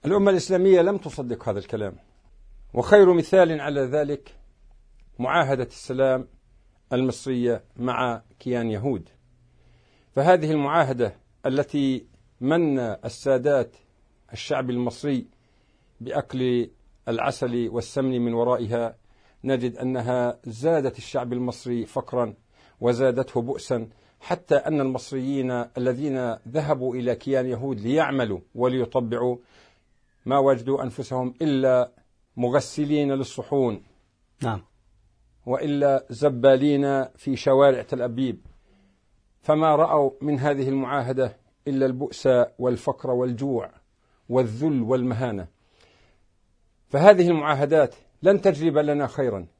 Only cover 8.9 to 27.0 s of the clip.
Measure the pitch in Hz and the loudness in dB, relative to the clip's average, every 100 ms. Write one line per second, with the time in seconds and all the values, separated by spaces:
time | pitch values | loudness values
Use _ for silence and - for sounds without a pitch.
8.9 | 110 80 _ _ _ _ _ _ _ _ | -4 -8 _ _ _ _ _ _ _ _
9.9 | _ _ - 151 180 156 156 139 165 135 | _ _ 0 4 4 4 0 2 2 2
10.9 | 127 110 - _ _ 143 135 143 147 135 | 0 -2 -4 _ _ -4 -2 -2 -2 -2
11.9 | 127 - _ _ _ 127 165 165 135 120 | -4 -8 _ _ _ 0 2 2 0 -4
12.9 | 98 123 - 139 131 135 139 117 _ _ | -6 -10 -6 0 2 2 0 -2 _ _
13.9 | _ _ _ _ 113 - 143 127 123 123 | _ _ _ _ -16 -6 -4 -2 -4 -4
14.9 | 117 147 131 - _ _ _ _ _ _ | -4 -4 -4 -6 _ _ _ _ _ _
15.9 | _ 120 139 - 131 127 123 117 _ _ | _ -8 -8 -6 -4 -2 -2 -4 _ _
16.9 | _ - 117 127 - 127 120 113 117 113 | _ -8 -4 -4 -4 -4 -4 -4 -6 -6
17.9 | - 131 123 120 117 120 123 110 117 117 | -4 -2 -2 -2 0 0 -2 -2 -4 -4
18.9 | - _ _ _ _ 127 131 123 120 127 | -8 _ _ _ _ -4 -2 -2 -6 -6
19.9 | 127 120 127 123 - - 110 147 165 135 | -4 -4 -2 -2 -4 -14 -4 -2 0 -2
20.9 | - - 135 123 123 123 117 123 120 107 | -6 -8 -6 -4 -6 -6 -8 -6 -6 -4
21.9 | - - 127 117 - _ _ _ _ 120 | -8 -6 -4 -4 -6 _ _ _ _ -2
22.9 | 120 131 123 127 127 117 139 - 123 113 | 2 2 0 -2 -4 -4 -8 -4 -6 -6
23.9 | _ _ _ - 175 - 143 - 151 135 | _ _ _ -8 -8 0 0 2 -2 -2
24.9 | 127 - 135 131 139 127 123 120 - 123 | -4 -8 -8 -4 -4 -2 -4 -6 -4 -4
25.9 | 127 147 131 123 113 113 139 147 143 127 | -2 -4 -4 -4 -6 -6 -6 -2 -2 -2
26.9 | 123 | -2